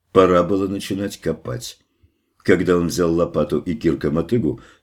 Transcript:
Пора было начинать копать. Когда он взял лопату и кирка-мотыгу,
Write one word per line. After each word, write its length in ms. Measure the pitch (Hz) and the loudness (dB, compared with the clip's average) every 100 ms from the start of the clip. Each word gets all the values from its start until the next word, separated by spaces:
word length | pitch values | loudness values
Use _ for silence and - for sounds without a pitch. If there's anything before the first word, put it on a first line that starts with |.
| _ | _
Пора 300 | 95 92 87 | 4 6 4
было 240 | 87 98 98 | 2 0 -2
начинать 540 | 98 - 98 98 - | -6 -6 -6 -6 -6
копать. 580 | 123 117 - 120 - - _ _ _ _ _ _ | -6 -6 -8 -10 -12 -18 _ _ _ _ _ _
Когда 400 | - 87 90 87 | 2 2 4 2
он 100 | 85 | 0
взял 240 | 80 85 | 0 0
лопату 440 | 85 82 85 76 78 | 2 0 -2 -2 -2
и 140 | 92 | -4
кирка-мотыгу, 840 | 78 85 71 76 78 80 123 78 64 - _ | -2 -2 0 -2 -2 -2 -2 -2 -4 -12 _